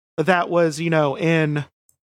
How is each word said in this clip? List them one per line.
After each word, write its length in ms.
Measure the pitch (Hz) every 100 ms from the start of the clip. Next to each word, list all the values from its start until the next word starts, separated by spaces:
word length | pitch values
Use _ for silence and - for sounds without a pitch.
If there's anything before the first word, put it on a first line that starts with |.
| _ -
that 320 | 156 175 -
was, 280 | 170 165 147
you 120 | 165
know, 260 | 160 143 -
in 480 | 165 165 151 147 - _ _ _